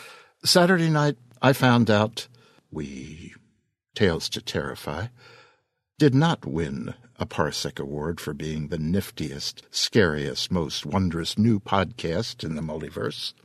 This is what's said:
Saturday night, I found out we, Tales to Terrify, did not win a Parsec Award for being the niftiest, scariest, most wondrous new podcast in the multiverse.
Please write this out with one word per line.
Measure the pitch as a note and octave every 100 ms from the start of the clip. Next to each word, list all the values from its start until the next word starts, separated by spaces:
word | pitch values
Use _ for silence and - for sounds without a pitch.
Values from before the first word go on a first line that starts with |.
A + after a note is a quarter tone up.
| - - - _
Saturday | - F#3 F3 F3+ E3
night, | D3+ D3 - _ -
I | C3
found | - B2+ A#2+ A2
out | G#2 G#2+ - - _ _ _ _
we, | D#2 C#2 C2+ D2 D#2 - - _ _ _ _ _
Tales | - G2 D#2+ -
to | -
Terrify, | - F2 C#2 - - D2+ A#2 _ - - _ _ _ _ _ -
did | D3 C3
not | E3 -
win | - D2+ D#2+ C2+ A#1 - - -
a | F#2+
Parsec | - D2+ - C#2+ -
Award | C#2 D2 D#2 E2
for | -
being | D2+ D#2 D#2 D2+
the | E2
niftiest, | D#2 G2 - - D2+ C#2+ - - -
scariest, | - - A#2+ F2+ D2+ C#2+ B1 -
most | F2+ C#2+ -
wondrous | D2 F#2+ F#2 E2 E2 -
new | A2+ G#2
podcast | - G2 F#2 - E2 E2 A#2 -
in | D#2+ D#2
the |
multiverse. | D#2+ D#2 D2 - - - - -